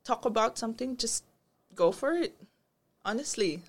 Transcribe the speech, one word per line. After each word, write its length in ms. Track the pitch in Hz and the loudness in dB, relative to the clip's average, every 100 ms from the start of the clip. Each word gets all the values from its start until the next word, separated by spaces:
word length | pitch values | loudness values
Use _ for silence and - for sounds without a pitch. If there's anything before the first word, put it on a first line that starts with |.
talk 200 | - 247 | -4 0
about 340 | - 226 226 - | 2 2 2 0
something, 380 | 226 226 254 254 | -6 -4 -6 -4
just 280 | 226 - - _ _ _ _ | -2 -4 -6 _ _ _ _
go 180 | - 170 | 2 2
for 220 | - 269 | 4 0
it. 200 | 349 302 - - _ _ _ _ _ | 2 0 -6 -20 _ _ _ _ _
Honestly, 580 | 196 226 294 - 185 156 | -4 -4 -2 0 0 0